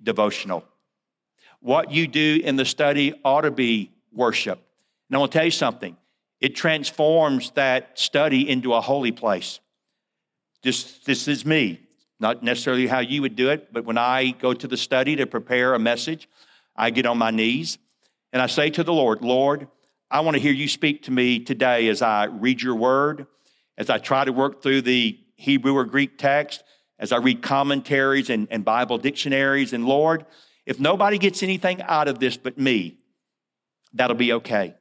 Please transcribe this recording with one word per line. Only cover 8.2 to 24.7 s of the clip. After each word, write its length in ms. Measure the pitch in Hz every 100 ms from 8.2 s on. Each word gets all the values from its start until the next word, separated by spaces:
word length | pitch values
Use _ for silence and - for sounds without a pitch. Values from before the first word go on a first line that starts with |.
| 151 131 139
into 260 | 127 127
a 60 | 117
holy 320 | 117 139 123
place. 480 | 117 113 92 - - _ _ _ _ _ _ _ _ _ _
This, 360 | 131 123 - -
this 260 | - 123 143
is 200 | 139 147
me. 340 | 156 104 82 _ _ _ -
Not 220 | 110 123
necessarily 440 | 120 123 135 127 123
how 140 | 127
you 220 | 123 143
would 120 | 135
do 160 | 110 131
it, 220 | 151 -
but 120 | 117
when 140 | 117 117
I 320 | 123 131 131
go 240 | 123 127
to 140 | 120 131
the 80 | 123
study 400 | - 131 131 143
to 100 | 120
prepare 480 | 120 - 123 127
a 40 | 120
message, 500 | 113 117 156 160 - _ _ _ _ -
I 140 | 117
get 160 | 120 120
on 120 | 120
my 120 | 113
knees 480 | 110 110 139 160 - _ _ _ _ _
and 80 | 127
I 60 | 127
say 240 | - 151
to 140 | 151
the 80 | 165
Lord, 300 | 160 123 110
"Lord, 460 | 123 127 139 143 139 _ _ _ -
I 100 | 139
wanna 180 | 160 143
hear 140 | 147
you 160 | 135 147
speak 340 | - 156 147
to 60 | -
me 300 | 127 123 120
today 480 | 120 120 127 120 113
as 140 | 104
I 220 | 117 104
read 380 | 104 104 120 123
your 140 | 127 117
word, 500 | 123 135 147 151 - _ _ _ _ -
as 140 | 110
I 80 | 113
try 260 | - 135
to 80 | 135
work 300 | 127 139 139
through 200 | 139